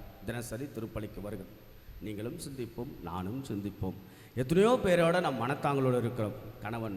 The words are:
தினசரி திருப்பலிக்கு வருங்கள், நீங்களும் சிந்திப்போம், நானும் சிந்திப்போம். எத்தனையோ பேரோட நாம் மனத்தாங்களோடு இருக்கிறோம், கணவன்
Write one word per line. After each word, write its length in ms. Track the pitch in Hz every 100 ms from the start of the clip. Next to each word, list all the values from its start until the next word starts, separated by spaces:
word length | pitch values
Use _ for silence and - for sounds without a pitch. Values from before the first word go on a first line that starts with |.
| - - 98
தினசரி 400 | 117 113 113 143
திருப்பலிக்கு 540 | 113 110 110 107 -
வருங்கள், 280 | 104 104 92 - - - - -
நீங்களும் 360 | 101 101 113 170
சிந்திப்போம், 480 | 151 131 113 - 120 -
நானும் 360 | 85 87 92 127
சிந்திப்போம். 540 | 135 101 101 - 95 90 - - - -
எத்தனையோ 360 | 131 170 214 247
பேரோட 340 | 196 175 165 175
நாம் 200 | 175 127
மனத்தாங்களோடு 560 | 117 147 147 139 131 123
இருக்கிறோம், 340 | 117 - 104 - - -
கணவன் 340 | 104 117 110